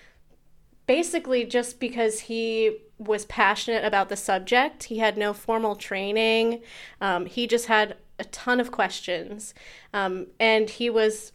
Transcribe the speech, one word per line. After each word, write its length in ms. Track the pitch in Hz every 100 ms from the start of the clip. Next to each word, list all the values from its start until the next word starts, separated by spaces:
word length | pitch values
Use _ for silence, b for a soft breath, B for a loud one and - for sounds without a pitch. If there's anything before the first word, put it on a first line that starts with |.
| b b _ _ _ - _ _ -
basically 560 | 269 339 339 - 254 226
just 340 | 240 240 -
because 420 | 240 240 226 214
he 580 | - 226 226 220 220 214 - -
was 260 | 214 214 -
passionate 600 | - 202 202 - 226 214
about 240 | 202 190
the 80 | 202
subject. 640 | - 190 185 247 285 -
He 140 | - 220
had 200 | 220 208
no 160 | 208
formal 440 | 208 - 226 220 202
training. 840 | - 196 196 208 226 226 226 233 233 B B B
Um, 280 | 202 175 180
he 200 | - 240
just 200 | 233 233
had 280 | 220 208 - - -
a 80 | -
ton 340 | - - 247
of 120 | 240
questions. 800 | - 190 - - 170 185 208 214 - B B B
Um, 340 | 208 190 185 180 -
and 320 | 226 220 220
he 200 | - 240
was 420 | 220 220 214 -